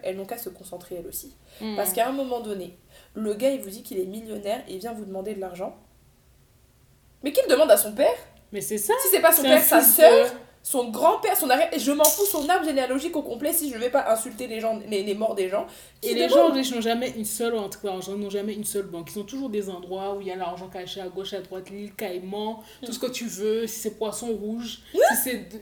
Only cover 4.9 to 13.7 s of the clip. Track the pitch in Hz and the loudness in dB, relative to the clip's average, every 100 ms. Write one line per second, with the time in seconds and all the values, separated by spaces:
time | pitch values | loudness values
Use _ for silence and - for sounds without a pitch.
4.9 | 220 196 190 196 196 185 180 202 - _ | -10 -10 -8 -8 -8 -10 -8 -10 -12 _
5.9 | _ _ _ _ _ _ _ _ _ _ | _ _ _ _ _ _ _ _ _ _
6.9 | _ _ _ 294 294 523 247 302 214 208 | _ _ _ -2 0 4 4 8 6 4
7.9 | 214 294 494 - _ _ 202 190 214 - | 2 2 2 -8 _ _ -8 -6 -4 0
8.9 | 480 381 349 330 320 269 - - 330 277 | 0 2 6 6 6 8 6 8 6 6
9.9 | - 311 - - - - _ - 269 240 | 10 10 10 6 0 -16 _ -6 -2 -2
10.9 | 214 320 440 415 - 285 262 330 320 233 | 4 4 4 2 0 2 2 2 0 0
11.9 | 285 302 302 403 320 285 370 320 269 254 | 4 4 4 0 0 2 2 2 0 0
12.9 | 269 330 320 - 233 294 339 294 | -2 -2 -4 -6 -6 -2 -2 -4